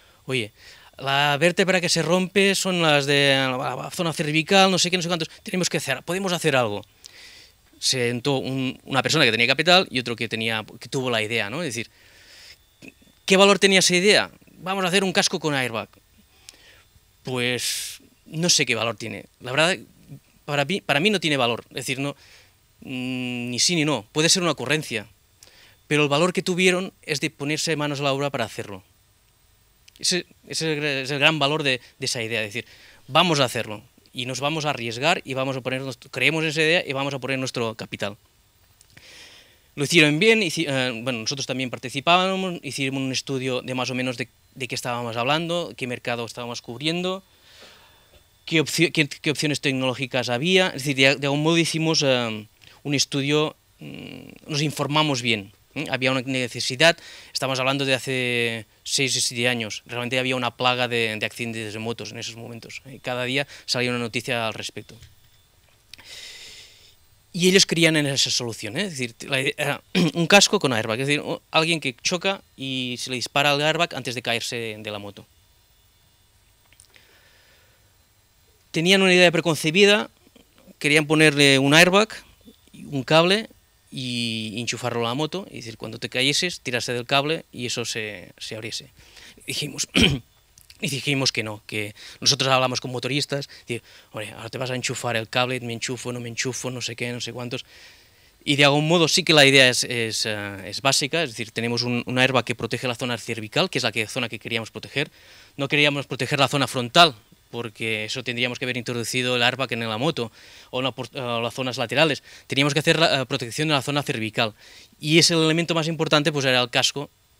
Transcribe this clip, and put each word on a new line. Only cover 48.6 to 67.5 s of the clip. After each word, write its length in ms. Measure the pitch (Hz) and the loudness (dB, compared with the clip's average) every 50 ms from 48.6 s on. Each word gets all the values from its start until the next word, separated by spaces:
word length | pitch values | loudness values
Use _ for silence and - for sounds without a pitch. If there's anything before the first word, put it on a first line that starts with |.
opcio-, 320 | 143 - - 160 165 - | 2 2 0 0 0 2
qué, 160 | - 160 147 139 | 2 2 0 0
qué 240 | - - - 160 | -2 -6 -4 -4
opciones 280 | 135 - 156 147 139 - | -2 -2 -2 -2 -2 -2
tecnológicas 680 | - 143 131 131 131 131 120 123 139 127 - 127 117 120 | -2 -2 -2 0 -2 -2 -4 -4 -6 -4 -4 -2 -2 -2
había, 400 | 120 120 156 180 185 185 185 185 | -2 -2 2 2 4 4 2 2
es 160 | - - - | -2 -4 -2
decir, 100 | 151 135 | 0 4
de, 220 | 131 135 135 143 | 6 6 6 6
de 100 | - 143 | 4 0
algún 160 | 139 139 147 | 0 0 2
modo 160 | 151 165 170 165 | 2 4 4 4
hicimos, 460 | 160 - - 160 160 160 160 147 151 | 2 2 0 0 0 0 2 2 2
eh, 400 | 135 127 123 120 113 110 104 104 - _ _ - - - - - | 2 2 2 0 -2 -4 -8 -10 -14 _ _ -20 -20 -18 -10 -4
un 100 | 143 147 | -2 0
estudio, 600 | 131 - - - 139 135 143 147 151 156 147 - _ _ _ _ - | 0 0 0 -2 -2 0 2 2 2 0 -2 -4 _ _ _ _ -18
mm, 640 | 156 143 - 92 98 87 87 85 - - - - - | -16 -16 -14 -14 -14 -14 -16 -16 -18 -18 -20 -16 -10
nos 160 | - 156 143 | -6 -4 -2
informamos 600 | 156 143 - - 139 135 147 156 156 151 139 120 | -2 -2 -2 -2 -2 0 2 2 2 2 0 0
bien, 280 | 123 120 113 104 95 107 - _ _ _ - | 0 0 0 0 -2 -8 -16 _ _ _ -10
¿eh? 120 | 135 160 - | -10 -6 -4
Había 220 | - 139 127 131 | -4 -2 0 0
una 80 | 131 131 | 0 -2
necesidad, 760 | 120 135 131 127 127 113 - 120 - - 131 123 160 165 170 - - - - - - - | -2 -4 -4 -4 -4 -4 -6 -6 -6 -4 0 4 4 4 4 2 -4 -20 -20 -20 -14 -10
estamos 260 | - - 139 131 131 131 | -8 -4 -2 -2 -2 0
hablando 260 | 127 131 139 139 139 | 0 0 0 0 0
de 100 | 135 131 | 0 0
hace 720 | 123 - 139 131 127 127 123 120 120 117 117 117 113 107 _ _ _ - | -2 -2 -2 -4 -2 -2 0 0 0 0 -2 -4 -6 -10 _ _ _ -8
seis 320 | - - - 139 123 120 | -4 -2 0 0 0 0
o 40 | 127 | -2
siete 280 | - - 127 117 120 127 | -2 -2 -2 0 0 0
años, 340 | 123 117 110 104 - - - | 0 0 -4 -6 -8 -12 -12
realmente 340 | - 120 120 120 120 131 127 | -10 -8 -8 -6 -2 -2 -2
había 160 | 127 127 127 | 0 0 -2
una 160 | 127 123 117 - | -2 -2 -4 -2
plaga 300 | - 123 127 123 123 123 | 0 2 2 2 2 0
de, 300 | 120 120 117 113 110 107 107 | 0 0 0 0 -2 -2 -4
de 80 | 113 | -6
accidentes 460 | 110 - - 120 117 110 113 110 104 | -6 -6 -6 -8 -8 -6 -8 -8 -8
de 80 | 101 113 | -8 -6
motos 320 | 110 117 117 - 110 107 | -6 -6 -6 -8 -10 -12
en 60 | 113 117 | -12 -12
esos 180 | 113 113 113 | -12 -12 -12
momentos, 440 | 117 117 117 120 113 - - - - - | -14 -14 -14 -16 -16 -16 -16 -18 -18 -18
¿eh? 160 | 135 135 110 | -18 -18 -10
Cada 220 | - 131 123 123 127 | -6 -4 -4 -2 -2
día 240 | 123 131 139 - - - - - | 0 0 -2 -2 -4 -8 -12 -6
salía 240 | - - 123 123 123 | -2 0 0 0 0
una 80 | 123 120 | 0 -2
noticia 480 | 120 110 107 120 - 139 123 117 113 | -4 -4 -4 -4 -4 -2 -2 -2 -2
al 80 | 110 107 | -4 -4
respecto. 400 | 110 104 - - 104 - - 110 113 - - - _ _ _ _ _ _ _ _ _ _ _ _ _ _ _ - - - - - - - - - - - - - - - - - - - - _ _ _ _ _ _ _ _ - | -6 -10 -12 -12 -14 -16 -16 -20 -20 -20 -20 -20 _ _ _ _ _ _ _ _ _ _ _ _ _ _ _ -20 -20 -20 -18 -18 -16 -16 -18 -18 -18 -20 -20 -20 -20 -20 -20 -20 -20 -20 -20 _ _ _ _ _ _ _ _ -2
Y 120 | 175 175 | 2 4
ellos 180 | 185 | 4